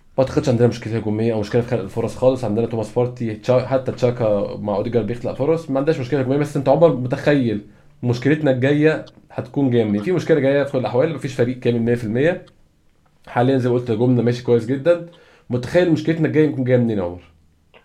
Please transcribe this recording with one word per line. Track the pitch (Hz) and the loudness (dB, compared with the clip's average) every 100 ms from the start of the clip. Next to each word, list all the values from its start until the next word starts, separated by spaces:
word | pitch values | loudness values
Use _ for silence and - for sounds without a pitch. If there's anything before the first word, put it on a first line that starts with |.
| _ - | _ -2
ما | |
اعتقدش | 131 - 143 | 0 0 0
عندنا | 117 120 | 2 2
مشكله | - 107 113 | 0 -6 -4
هجوميه | 107 104 113 | -2 -2 0
او | 110 | -2
مشكله | 104 120 | 0 -2
في | 120 | 0
خلق | 117 | -4
الفرص | 95 117 110 - | -4 -4 -6 2
خالص. | 127 131 | 2 2
عندنا | 113 104 113 | -2 -2 -2
توماس | 113 107 | -2 -4
بارتي، | - 123 123 113 104 | -2 -2 -4 -8 -6
تشا-، | - 123 123 | 0 0 2
حتى | 135 127 | -2 -2
تشاكا | 107 123 120 110 104 98 98 | -2 -2 0 0 0 -2 -6
مع | 104 98 | -4 -2
اوديجارد | 117 117 104 | 0 -2 -2
بيخلق | 117 113 | -6 -8
فرص، | 90 139 165 165 | -4 0 0 0
ما | 135 | -2
عندناش | 143 147 | 0 -2
مشكله | 127 147 | -2 -2
هجوميه. | 123 143 | 0 0
بس | 147 156 | 0 -2
انت | 131 | 2
عمر | 139 165 135 | 4 4 2
متخيل | 127 131 - 147 120 104 - - - _ | -4 -2 0 2 2 -2 -8 -20 -20 _
مشكلتنا | 123 120 135 151 151 | -4 0 0 2 2
الجايه | 127 135 147 151 151 - - _ | 2 2 2 2 0 -6 -20 _
هتكون | - 123 - 139 | -12 -8 -2 2
جايه | 120 | 2
منين؟ | 107 104 | 2 0
في | 104 | 0
مشكله | 180 165 160 | -2 2 2
جايه | 135 143 | 4 2
في | 139 | 0
كل | 135 | -2
الاحوال، | 117 120 160 147 | -2 0 0 -2
مفيش | 143 - | -8 -2
فريق | 120 123 | -2 0
كامل | 123 120 | 0 0
مية | 113 120 | 0 0
في | |
المية | 113 117 151 185 - _ _ _ _ _ _ _ - | -2 0 0 0 -8 _ _ _ _ _ _ _ -6
حاليًا. | - 127 135 | 0 2 2
زي | 123 | 2
ما | 120 | 0
قلت | 120 | 0
هجومنا | 107 127 123 | 0 2 2
ماشي | 117 120 | 2 -2
كويس | - 120 110 | 2 2 2
جدًا، | 135 135 175 170 - _ _ _ | -2 2 2 0 -18 _ _ _
متخيل | 123 123 170 180 | -6 0 2 4
مشكلتنا | 156 - 165 151 | 2 0 -2 0
الجايه | 131 151 | 2 2
ممكن | 127 | 0
جايه | 123 127 | 0 2
منين | 117 107 | 2 0
يا | |
عمر؟ | 87 87 - _ _ _ _ - | -4 -8 -16 _ _ _ _ -20